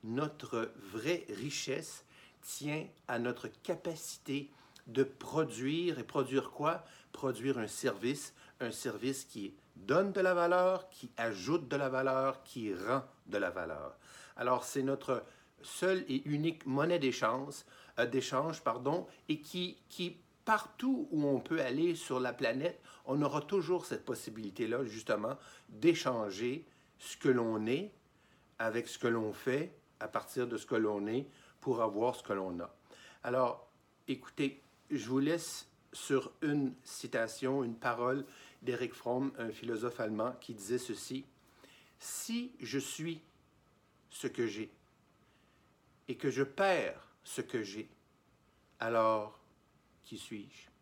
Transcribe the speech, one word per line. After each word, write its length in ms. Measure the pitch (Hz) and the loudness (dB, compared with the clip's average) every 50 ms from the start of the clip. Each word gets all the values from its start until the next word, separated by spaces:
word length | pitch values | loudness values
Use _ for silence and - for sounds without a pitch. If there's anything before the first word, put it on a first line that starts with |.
| - | -6
notre 640 | 110 113 131 151 151 147 - - - - 117 113 113 - - 101 98 95 | -2 -2 0 0 -2 -4 -8 -8 -4 -2 -2 -2 -2 -6 -12 -16 -8 -6
vraie 320 | 113 110 151 175 170 - - | -4 0 0 0 0 -2 -6
richesse 760 | 104 98 117 147 143 - - - 131 160 160 - - - - _ - - - - - _ | -8 -6 -4 -4 -4 -4 -2 -2 -4 -4 -4 -8 -12 -14 -18 _ -20 -20 -20 -20 -20 _
tient 460 | - - - - 139 147 147 156 160 - - _ _ - | -14 -12 -10 -6 -4 -4 -4 -4 -4 -8 -14 _ _ -2
à 100 | 120 117 | -2 0
notre 300 | 117 120 120 - - - - - _ | 0 0 -2 -2 -6 -10 -12 -10 _
capacité 880 | - 175 - - 175 165 151 - - - - _ - 135 143 143 - - - - - - - - | -4 -4 -2 -2 -6 -6 -6 -8 -10 -10 -10 _ -4 -4 -4 -4 -6 -14 -20 -20 -20 -20 -20 -18
de 180 | - 113 127 131 | -4 4 4 4
produire. 960 | 131 - - - - - 156 160 139 117 110 127 135 151 165 175 175 151 127 | 4 2 -12 -12 -2 2 2 2 2 0 -2 -2 0 0 2 2 0 0 0
Et 40 | 113 | -4
produire 480 | - - 151 131 123 135 135 127 - | -2 0 0 0 4 2 0 0 0
quoi ? 340 | - - 143 156 170 165 - - - - - _ | -6 0 2 2 2 2 -4 -12 -20 -20 -20 _
Produire 460 | _ - - 135 123 104 113 139 135 123 | _ -2 -2 0 0 0 0 0 0 0
un 100 | 110 104 | 0 -4
service, 680 | - - - 131 107 98 107 123 147 147 - - - - - - - _ | -4 0 0 0 0 2 0 -2 -2 -2 -6 -12 -14 -18 -20 -20 -10 _
un 100 | 131 117 | -6 -6
service 540 | 110 - - 131 107 104 110 131 135 131 - | -4 -4 -4 -4 -4 -2 -2 -2 -2 -2 -6
qui 280 | - - 113 98 95 - - _ _ _ | -10 -10 -8 -8 -8 -10 -14 _ _ _
donne 360 | - 92 101 139 170 202 202 | -14 0 4 6 6 6 4
de 100 | 190 196 | 4 4
la 120 | 190 185 180 | 4 4 6
valeur, 560 | 175 170 175 180 180 180 185 185 180 185 - | 6 6 6 6 8 6 6 4 2 -2 -8
qui 220 | - - - 123 - - | -16 -16 -16 -14 -4 -2
ajoute 500 | 117 113 107 95 90 113 156 175 147 123 | -2 -2 0 -2 0 2 2 2 2 0
de 80 | 143 | 0
la 140 | 139 143 131 | 0 0 2
valeur, 540 | 127 131 131 131 131 131 131 135 135 - - | 2 2 2 4 4 4 4 2 0 -2 -8
qui 300 | - - 135 110 107 98 | -12 -8 -4 -2 -2 -2
rend 300 | 87 95 107 127 139 131 131 - _ _ | -2 0 2 0 0 0 -4 -16 _ _
de 120 | - - 104 | -2 0 0
la 120 | 98 90 | 2 2
valeur. 480 | 87 92 87 82 80 73 73 71 - - - - - - - - - - | 0 -2 -4 -4 -6 -6 -8 -10 -12 -14 -20 -20 -20 -20 -20 -18 -8 -2
Alors, 260 | 123 123 127 120 - | 2 2 2 2 2
c'est 200 | - - 139 131 | -2 -2 0 2
notre 400 | 135 139 139 - - 131 117 - - - - - _ _ _ | 2 0 0 0 0 -2 -2 -2 -8 -18 -20 -20 _ _ _
seule 440 | - - - - - 185 190 185 175 - | -16 -12 -6 0 2 2 2 2 0 0
et 140 | 131 135 - 147 | -2 -2 0 0
unique 360 | 147 147 151 170 165 - - | 0 0 0 0 -2 -2 -4
monnaie 340 | 135 131 139 147 170 175 170 | -2 0 2 4 4 4 4
d'échange, 560 | 143 131 120 - 120 110 117 127 139 143 139 - - - - - - - - - | 4 2 0 2 2 2 2 0 -2 -6 -10 -12 -14 -18 -20 -20 -20 -14 -2 0
euh, 60 | 120 | 0
d'échange, 560 | 120 120 131 120 - - 131 147 160 160 - | 2 2 0 0 2 0 0 0 0 -2 -2
pardon, 460 | - 127 113 120 123 139 156 180 180 - - - _ - | -2 -2 -2 0 0 0 0 0 -2 -6 -14 -20 _ -4
et 140 | 156 151 | -4 -4
qui, 360 | - - - 180 180 180 - - _ _ | -4 -8 -4 -4 -4 -4 -6 -12 _ _
qui, 260 | - - 180 175 - - - _ _ _ _ | -6 -4 -4 -4 -4 -8 -20 _ _ _ _
partout 640 | - 220 208 - - - - - 254 269 247 - - | 2 2 2 2 -4 -8 -2 0 2 2 2 0 0
où 160 | - 151 147 143 | 2 2 4 4
on 120 | 139 127 | 4 2
peut 200 | 127 - 165 160 | 2 0 0 0
aller 360 | 139 127 120 143 165 175 170 | 2 2 2 4 4 2 2
sur 240 | 165 - - 139 127 | 0 -2 -2 0 0
la 120 | 127 127 | 0 0
planète, 480 | 120 - 139 117 117 131 143 175 175 - - - - - - | 0 0 2 2 2 2 0 -2 -2 -4 -18 -20 -20 -16 -4
on 160 | - 135 147 147 | 0 2 4 4
aura 180 | 143 143 147 | 4 2 0
toujours 440 | 143 - 196 196 165 151 180 175 - | -2 2 0 0 2 2 0 0 0
cette 200 | - - - - | -2 -6 -6 -4
possibilité-là, 800 | - 120 - - - 107 113 110 101 95 - 120 110 113 123 135 | -4 -4 -4 -4 -10 -10 -8 -8 -8 -4 -4 -2 0 0 0 -2
justement, 520 | 113 104 110 107 - 110 104 107 117 143 - - - - - - - | -2 -4 -8 -2 0 0 0 0 -2 -4 -4 -10 -20 -20 -20 -20 -20
d'échanger 960 | - 107 107 165 170 165 - 135 127 117 107 101 95 95 117 120 135 160 156 - _ _ _ _ _ _ | -10 4 6 6 6 6 2 0 2 2 0 -2 -2 -2 -2 -2 -2 -2 -8 -14 _ _ _ _ _ _
ce 180 | - - - - | -14 -14 -12 0
que 120 | - 143 | 4 6
l'on 360 | 127 123 117 117 113 107 107 | 6 6 6 4 2 2 2
est 260 | 113 127 147 196 208 - - _ _ _ _ _ _ _ _ _ _ _ _ | 2 2 2 0 -4 -10 -18 _ _ _ _ _ _ _ _ _ _ _ _
avec 280 | 113 113 110 120 113 - | 0 0 2 0 -2 -4
ce 120 | - - | -8 0
que 80 | - 120 | 2 2
l'on 260 | 117 117 110 107 101 | 4 4 2 0 -2
fait 400 | - - 131 127 143 151 - - - _ _ _ _ | -2 0 0 0 2 0 -2 -8 -18 _ _ _ _
à 80 | 110 - | -8 -4
partir 400 | - 110 - - - 131 123 120 | -4 -4 -4 -4 -2 -2 -2 0
de 100 | 117 107 | -2 -6
ce 100 | - - | -4 0
que 80 | 127 | 2
l'on 320 | 117 110 107 104 104 101 104 | 2 4 4 2 0 0 0
est 180 | 113 131 143 - - - - - - _ | 0 -2 -2 -4 -12 -20 -20 -20 -20 _
pour 220 | - 139 123 117 | -2 0 2 2
avoir 340 | 110 110 101 101 117 123 120 | 2 2 2 2 2 2 0
ce 60 | - | -2
que 120 | - - 104 | -4 -2 -2
l'on 260 | 98 95 92 87 87 | -2 0 -2 -4 -6
a. 140 | 85 - - _ _ _ - - - - - - - | -8 -8 -12 _ _ _ -20 -20 -20 -20 -20 -10 -4
Alors, 440 | 120 123 127 127 120 - - - - _ _ _ _ _ _ _ - | 0 2 4 4 4 2 -4 -10 -20 _ _ _ _ _ _ _ -4
écoutez, 540 | 131 - - - - - 147 135 - - - - _ _ _ _ | -4 -4 -4 -16 -4 -2 -2 -2 -2 -6 -20 -20 _ _ _ _
je 180 | 151 135 104 113 | -4 -4 -2 0
vous 100 | 127 135 | 2 2
laisse 480 | 139 151 165 170 165 - - - - _ _ _ _ _ | 4 4 2 0 0 -6 -10 -10 -12 _ _ _ _ _
sur 400 | - - - - 139 131 - - - _ - | -14 -12 -2 2 2 2 2 0 -8 _ 0
une 320 | 151 147 147 139 131 127 - - | 2 2 2 2 0 -2 -6 -14
citation, 800 | - - - - 123 - 123 113 110 - - - 127 135 139 131 | -14 -12 -10 -10 -4 0 0 0 0 -2 -2 0 2 2 2 0
une 120 | 117 117 | 0 -4
parole 480 | 117 - 123 117 117 120 127 131 143 - - - - - - - - | -2 -2 -2 0 0 2 0 0 0 -2 -6 -12 -20 -20 -20 -20 -8
d'Eric 320 | - 127 123 120 127 120 - | -4 -2 -2 -2 -2 -4 -6
Fromm, 380 | - - 120 123 127 135 135 131 - | -6 -2 -2 0 0 0 -2 -2 -4
un 100 | 117 113 | -6 -6
philosophe 500 | 107 - - 120 117 107 117 120 117 - | -6 -8 -4 -4 -4 -2 -2 -4 -2 -2
allemand, 360 | 120 107 110 107 110 123 123 - | -4 -2 0 0 -2 -2 -2 -6
qui 140 | - - 120 | -12 -12 -12
disait 240 | 104 98 98 120 123 | -10 -4 -2 -2 -2
ceci : « 480 | 123 - 110 95 - - 127 135 135 - _ _ _ _ _ - - - - - - - _ _ | -2 -4 -8 -8 -6 -8 -8 -8 -10 -12 _ _ _ _ _ -20 -20 -20 -20 -20 -20 -20 _ _
Si 520 | - - - - - - 226 233 247 254 - - | -12 -10 -8 -8 -6 -4 -4 -4 -4 -6 -10 -10
je 180 | - 110 120 139 | -8 -4 -2 -2
suis 440 | 135 - - - 156 165 165 156 - - _ _ _ _ _ _ _ _ _ _ _ _ _ _ _ _ | -2 -4 -8 -6 -6 -6 -6 -8 -12 -20 _ _ _ _ _ _ _ _ _ _ _ _ _ _ _ _
ce 180 | - - - 127 | -14 -6 -6 -4
que 200 | - - 120 110 | 0 0 -2 0
j'ai 240 | 101 107 110 107 - _ _ _ _ _ _ _ _ _ _ _ _ _ _ _ _ _ _ _ _ _ _ _ _ _ _ - | 0 -4 -8 -10 -10 _ _ _ _ _ _ _ _ _ _ _ _ _ _ _ _ _ _ _ _ _ _ _ _ _ _ -8
et 80 | 127 | -6
que 140 | - - 143 | 0 0 0
je 140 | 117 131 139 | 2 2 0
perds 680 | 139 - - 196 196 185 156 110 82 - - - - _ _ _ | 0 2 2 4 4 4 4 2 0 -4 -8 -14 -20 _ _ _
ce 180 | - - - | -10 -6 -6
que 200 | 120 - - 120 107 | -6 -4 -4 -4 -4
j'ai, 260 | 98 95 107 107 - - _ _ _ _ _ _ _ _ _ _ _ _ _ _ _ _ _ | -4 -6 -10 -10 -12 -14 _ _ _ _ _ _ _ _ _ _ _ _ _ _ _ _ _
alors 600 | 117 113 117 113 110 110 110 107 104 107 - - _ _ _ _ _ _ _ _ _ _ _ _ _ | -2 2 4 6 6 6 6 4 0 -4 -10 -18 _ _ _ _ _ _ _ _ _ _ _ _ _
qui 120 | - 117 104 | -14 -14 -12
suis-je ? » 520 | - - 117 104 101 139 - - - - _ _ | -10 -10 -10 -10 -12 -14 -18 -20 -20 -20 _ _